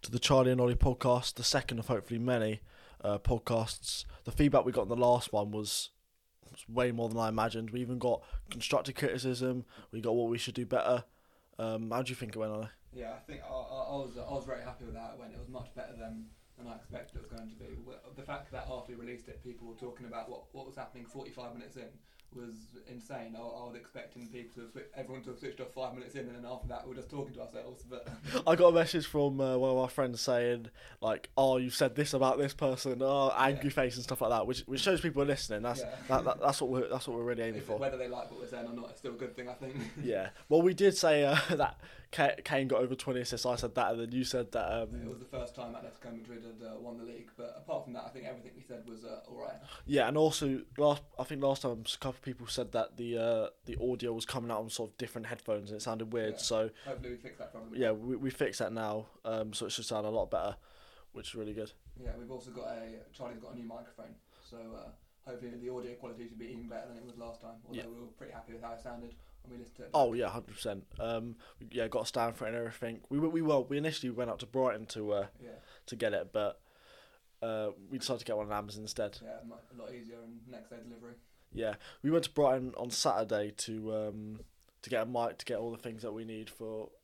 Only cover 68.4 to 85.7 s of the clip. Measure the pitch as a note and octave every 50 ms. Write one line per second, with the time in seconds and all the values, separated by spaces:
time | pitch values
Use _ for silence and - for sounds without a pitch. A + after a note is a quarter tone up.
68.4 | A2+ - A#2 A#2 A#2 A#2 A#2 - - B2+ A#2+ A#2 A#2+ A#2 A#2 - - - - -
69.4 | - C3 B2 A#2+ A#2+ A2+ - - A#2+ - - D#3 C3+ A#2+ A2+ B2 A#2 F#2+ F#2+ A#2
70.4 | - - G#2+ - - A2+ G2+ G2 F#2+ _ - - A#2 A2+ A#2 A2+ A2+ A#2+ A2+ -
71.4 | - - - - B2+ A2+ A2+ A#2+ A2+ A2+ - A#2+ A2 - - B2+ A#2 A#2 A#2 -
72.4 | B2+ G#2+ A2+ A#2+ A#2 A2+ A2+ - - A#2 A2+ A2 - - C#3 C#3+ D#3 D#3+ E3+ E3
73.4 | D#3+ D3+ D3+ C#3 B2 C3 C#3 D3 D3 D#3+ D#3 - - B2+ A#2 A2+ B2 A#2 G#2 -
74.4 | B2 G2+ - C3 C3 B2+ G#2+ G#2+ A2 G#2+ - A2+ G#2+ G#2 G#2 G2+ G2 G2+ - -
75.4 | B2 A#2 - - - - - - - - - A2 D3 C#3 G2+ F#2 F2 F#2+ - G#2+
76.4 | G#2 G2+ - - _ _ _ - - - - - - - - _ _ _ _ _
77.4 | - A2+ A2 G#2+ G#2+ G#2+ G2+ F#2+ G2 - C3+ C3 - - C3 A2+ - - A2 G#2+
78.4 | G#2+ G#2 G#2 G#2 G#2 G#2 G2+ G#2+ G#2+ G#2+ - - G#2+ G#2 - - - A2 G#2+ A2+
79.4 | A2+ A#2 A2+ A2+ - - B2+ A#2+ A2+ G#2 B2 A#2+ A2 A2+ A#2 A#2 A#2 A#2 A#2 A#2
80.4 | A2 C3 B2 A2 G#2+ - B2 A2+ A2 A#2+ A#2 A2+ A#2 A#2+ A#2+ - _ _ _ _
81.4 | _ _ - - A#2 G#2+ G#2 - - - - - - C#3 D#3+ E3+ - - - D3
82.4 | D3 C3+ C3 C3 B2+ B2+ - - B2 B2 A#2+ - - D#3 G#2+ G2 A2+ G2+ A2 G#2
83.4 | G#2 G#2 G2+ - - - A2 A2 G#2+ A2 A2 A2 G#2+ G#2+ G#2 G#2+ G#2+ G#2+ G#2+ G#2+
84.4 | - - - _ _ _ _ _ - - B2+ A2+ A2+ A#2+ B2 B2 A#2 A#2 - -
85.4 | - - B2 G#2 A#2 A#2